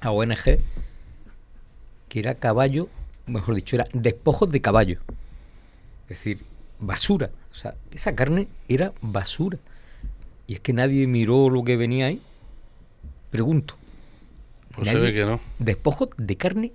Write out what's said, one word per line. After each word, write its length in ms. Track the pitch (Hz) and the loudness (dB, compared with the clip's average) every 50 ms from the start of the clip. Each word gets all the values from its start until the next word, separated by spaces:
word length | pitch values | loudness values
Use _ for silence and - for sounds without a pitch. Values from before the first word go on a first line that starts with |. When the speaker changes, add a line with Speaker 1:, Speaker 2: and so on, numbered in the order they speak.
Speaker 1:
a 80 | - 113 | -2 0
O 120 | 107 104 113 | 0 2 2
N 120 | 117 110 | 0 0
G, 240 | - - - 147 - - - - - - - - - - - - - - - - - - - - - - - - - - - - - - - | 0 4 6 6 6 6 2 0 -6 -8 -8 -12 -16 -20 -20 -20 -20 -20 -20 -20 -20 -20 -20 -20 -20 -20 -20 -20 -20 -20 -20 -20 -20 -14 -8
que 100 | - 110 | -6 -4
era 140 | 104 127 127 | -2 -2 -2
caballo, 540 | - - 117 107 123 135 139 135 156 175 - - - - - - - - | 0 2 2 4 4 4 2 2 0 -2 -4 -8 -14 -14 -14 -14 -16 -10
mejor 260 | - 120 101 82 113 113 | -6 -6 -4 -2 0 0
dicho, 220 | 95 - - 131 | -2 0 0 0
era 120 | 120 120 - - | 0 0 0 0
despojos 560 | 123 113 120 113 - - 156 139 - 214 175 | 0 2 2 0 2 2 2 4 4 4 2
de 100 | 147 135 | 2 2
caballo. 400 | - 107 101 110 107 95 85 - - - - - - - - - - - - - - - - - - - - - - - | 4 6 6 6 6 6 2 -4 -6 -10 -10 -12 -12 -14 -16 -18 -20 -20 -20 -20 -20 -20 -20 -20 -20 -20 -20 -20 -18 -16
Es 80 | 90 | -14
decir, 260 | - - 110 98 - - - - - - - - - | -8 -6 -6 -6 -6 -8 -18 -20 -20 -20 -18 -14 -8
basura. 500 | 107 95 98 - - - 202 185 143 - - - - - | -6 -4 -4 -2 2 2 2 2 2 -2 -6 -10 -16 -18
O 20 | - | -16
sea, 220 | - - - - - - - | -12 -12 -12 -12 -12 -16 -14
esa 240 | - - - - 117 | -10 -4 -4 -2 0
carne 320 | 113 131 143 165 190 202 - - - - - | 2 2 2 2 0 0 -2 -6 -10 -4 0
era 240 | 123 139 180 196 - - | 2 2 2 0 -4 -6
basura. 560 | - 110 98 101 98 - - - 160 190 - - - - - - - - - - - - - - - - - - - | -6 -4 -2 -2 -2 -4 -4 -4 -4 -4 -4 -8 -12 -16 -20 -20 -20 -20 -18 -12 -12 -12 -12 -12 -16 -20 -20 -18 -12
Y 60 | - 98 | -12 -12
es 40 | - | -8
que 120 | - 135 120 | -2 -2 0
nadie 320 | 120 127 139 139 135 135 | 2 2 2 4 4 4
miró 440 | 127 123 117 113 107 123 135 139 131 | 4 4 4 4 4 6 6 6 6
lo 140 | 127 123 120 | 4 2 2
que 120 | 120 123 | 2 2
venía 300 | 117 120 117 123 131 131 | 2 2 0 0 0 0
ahí. 140 | 135 196 269 - - - - - - - - - - - - - - - - - - - - - - | 0 -2 -4 -8 -16 -20 -20 -20 -20 -20 -20 -20 -20 -20 -20 -20 -20 -20 -20 -18 -18 -18 -18 -14 -6
Pregunto. 460 | - 113 113 143 160 147 - - - - - - - - - - - - - - - - - - - - - - - | -2 -2 0 2 2 0 0 -2 -10 -20 -20 -20 -20 -20 -20 -20 -20 -20 -20 -20 -20 -20 -20 -20 -20 -20 -20 -14 -8
Speaker 2:
Pues 140 | - 107 | -4 -2
se 60 | 107 113 | 2 2
Speaker 1:
Nadie 140 | 113 117 | 4 4
Speaker 2:
ve 60 | 117 104 | 4 2
que 120 | 107 104 | 2 2
no. 140 | 104 117 117 - - - - | 2 0 -2 -4 -8 -8 -4
Speaker 1:
Despojos 500 | 120 110 95 - - 151 143 - 262 - - | -2 -2 0 0 0 0 0 0 -2 -4 -4
de 200 | - 110 101 98 | -6 -4 -4 -4
carne 340 | - - 185 185 220 226 233 - | -2 -2 -2 -2 -2 -4 -6 -6